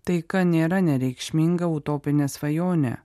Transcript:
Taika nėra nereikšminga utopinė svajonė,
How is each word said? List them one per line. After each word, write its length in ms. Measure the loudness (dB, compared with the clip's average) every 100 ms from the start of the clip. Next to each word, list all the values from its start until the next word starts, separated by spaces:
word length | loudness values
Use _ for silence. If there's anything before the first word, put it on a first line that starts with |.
Taika 380 | -4 -4 -2 0
nėra 380 | 2 2 2 2
nereikšminga 840 | 2 2 0 -4 -4 0 2 2 -2
utopinė 560 | -2 -4 -4 0 0 0
svajonė, 720 | -2 -4 -2 0 0 0 -2